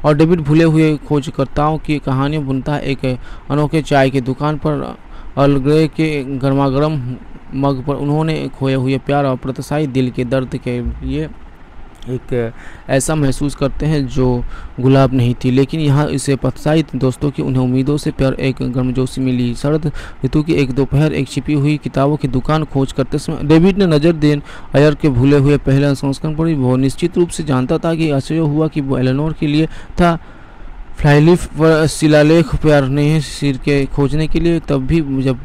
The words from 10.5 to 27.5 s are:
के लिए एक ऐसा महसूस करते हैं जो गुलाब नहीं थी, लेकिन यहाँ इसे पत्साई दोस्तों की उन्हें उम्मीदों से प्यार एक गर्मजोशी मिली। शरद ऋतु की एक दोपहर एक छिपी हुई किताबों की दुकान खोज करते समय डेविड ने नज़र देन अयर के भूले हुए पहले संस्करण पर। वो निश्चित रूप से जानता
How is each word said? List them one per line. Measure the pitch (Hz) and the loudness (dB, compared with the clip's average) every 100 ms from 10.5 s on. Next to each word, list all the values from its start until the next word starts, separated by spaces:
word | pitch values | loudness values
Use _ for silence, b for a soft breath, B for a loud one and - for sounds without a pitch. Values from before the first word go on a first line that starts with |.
| 135 | -6
के | 127 123 | -6 -4
लिए | 117 - 131 139 156 - - - - - - - 117 | -6 -6 -6 -6 -8 -12 -20 -20 -20 -18 -18 -16 -8
एक | 127 - 127 113 - B B - | -8 -4 -4 -4 -8 B B -2
ऐसा | 135 - 156 | -2 0 0
महसूस | 139 131 143 - | 0 0 -4 -2
करते | 139 - 147 | -4 -2 -2
हैं | 151 131 | 0 -2
जो | 131 127 123 123 B B - | 0 0 0 -4 B B -2
गुलाब | 127 135 135 | 4 4 4
नहीं | 131 120 120 | 2 0 0
थी, | 131 | 0
लेकिन | 127 135 160 | 2 2 0
यहाँ | 147 139 151 | 2 2 2
इसे | 143 - 135 | -2 -2 -2
पत्साई | 131 - 151 160 143 127 | -2 -2 0 0 0 -2
दोस्तों | 131 123 147 | -2 0 -4
की | - | -2
उन्हें | 143 127 | -2 0
उम्मीदों | 127 127 135 147 | 2 0 0 -2
से | 156 | -2
प्यार | - 135 | 0 -2
एक | - 135 127 | 0 -4 -2
गर्मजोशी | 127 127 127 123 127 - | -4 -2 -2 -2 -4 -2
मिली। | 131 123 120 117 | -2 0 -2 -2
शरद | 143 156 151 B B B 131 | -2 0 -2 B B B -2
ऋतु | 151 | 0
की | 151 | 0
एक | 147 135 | 0 0
दोपहर | 127 135 139 156 | 0 0 2 2
एक | 151 135 | 0 -4
छिपी | - 135 | -6 -2
हुई | 151 143 151 | 0 0 0
किताबों | 127 135 139 151 | -2 0 0 0
की | 139 | -2
दुकान | 131 - 156 | -2 0 -2
खोज | 156 139 135 | 0 -2 -2
करते | - 131 147 | -2 -4 -4
समय | 151 156 | -6 -6
डेविड | 147 160 185 196 | 2 6 6 4
ने | 185 | 2
नज़र | 151 160 | 4 2
देन | 165 147 147 B B B 135 | 2 2 0 B B B 4
अयर | 151 143 | 4 4
के | 156 | 0
भूले | 123 135 143 | 4 4 4
हुए | 139 143 | 4 2
पहले | 139 135 143 139 | 2 2 2 0
संस्करण | 139 135 156 151 | -2 -4 -4 -2
पर। | 165 | 0
वो | 151 127 127 | 0 2 2
निश्चित | 135 - 175 180 | 0 0 -2 0
रूप | 170 | 0
से | - | -2
जानता | 151 | -2